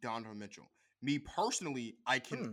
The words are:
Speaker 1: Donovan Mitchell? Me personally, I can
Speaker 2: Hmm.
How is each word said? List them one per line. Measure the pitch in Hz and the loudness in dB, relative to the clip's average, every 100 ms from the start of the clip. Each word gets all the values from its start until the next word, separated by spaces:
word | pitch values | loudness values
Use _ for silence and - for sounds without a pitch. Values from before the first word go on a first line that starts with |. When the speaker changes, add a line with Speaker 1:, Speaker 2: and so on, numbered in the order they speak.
Speaker 1:
Donovan | 123 113 110 104 | -4 -2 -4 -6
Mitchell? | 101 - - _ _ _ | -8 -12 -20 _ _ _
Me | 131 143 | 2 2
personally, | - - 214 - 170 135 117 - 123 | 2 0 2 2 -2 -2 -4 -4 2
I | 131 | 2
can | - 139 | 2 -4
Speaker 2:
Hmm. | 120 | -4